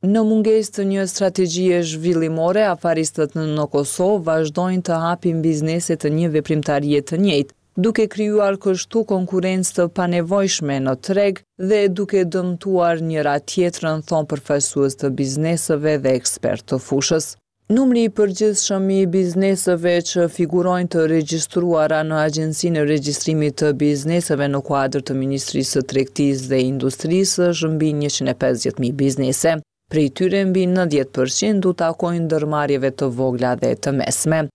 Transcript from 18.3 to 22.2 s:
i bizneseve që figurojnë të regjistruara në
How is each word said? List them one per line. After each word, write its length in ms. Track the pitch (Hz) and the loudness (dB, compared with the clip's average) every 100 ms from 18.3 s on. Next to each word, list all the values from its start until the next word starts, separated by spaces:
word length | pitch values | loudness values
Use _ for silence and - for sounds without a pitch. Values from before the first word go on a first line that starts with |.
| 190 214 202 - 196 190 | 2 0 0 -2 0 2
i 60 | 190 190 | 2 2
bizneseve 880 | 185 180 170 196 190 - 175 175 175 170 | 2 0 2 2 2 0 0 2 0 0
që 200 | 185 170 | 0 0
figurojnë 600 | - 165 175 180 180 180 | 0 0 2 2 0 0
të 140 | 170 160 | 0 2
regjistruara 920 | 160 151 160 147 180 175 165 156 156 | 2 0 -4 -2 -2 2 2 2 2
në 140 | 156 156 | 0 0